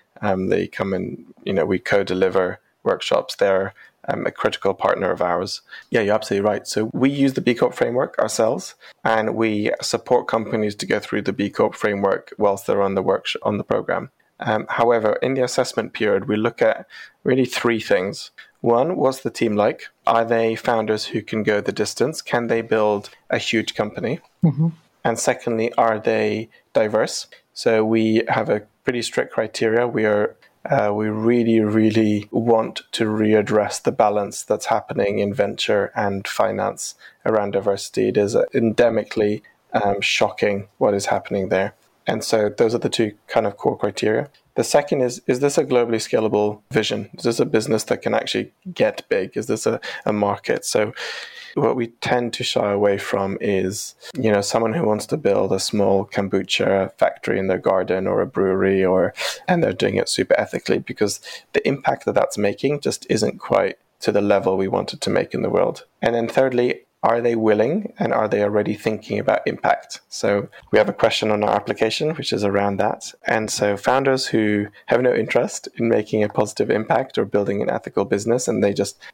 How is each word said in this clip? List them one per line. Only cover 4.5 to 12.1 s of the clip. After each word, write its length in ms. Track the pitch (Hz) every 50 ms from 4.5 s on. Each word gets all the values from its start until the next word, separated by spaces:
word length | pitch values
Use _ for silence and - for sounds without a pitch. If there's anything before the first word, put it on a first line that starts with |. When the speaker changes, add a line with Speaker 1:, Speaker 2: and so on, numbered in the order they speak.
| - - - 98 95
Speaker 1:
partner 380 | - - 98 - - 95 90 90
of 100 | 87 87
ours. 380 | 87 87 87 92 98 - - _ - - - - -
Yeah, 100 | - 120
you're 140 | 107 98 104
absolutely 340 | 110 - - 110 98 98 107
right. 180 | 101 - -
So 240 | - - - 110 110 -
we 180 | - 123 139
use 240 | 143 143 139 135 131
the 60 | -
B 140 | 92 123 123
Corp 200 | - 135 123 -
framework 440 | - 123 120 120 127 143 - - -
ourselves, 560 | - 110 - - 113 110 131 185 - - - _ - - - _ -
and 320 | 113 113 110 110 110 113
we 340 | 110 113 110 107 104 104 110 - - -
support 440 | - - 113 - - 127 120 123
companies 480 | - - 113 110 - - 110 107 104 101
to 100 | - 107
go 120 | 98 107 104
through 240 | - - - 107 101
the 100 | - 101
B 160 | - 101 98
Corp 280 | - - 110 101 -
framework 580 | - - 107 104 98 101 98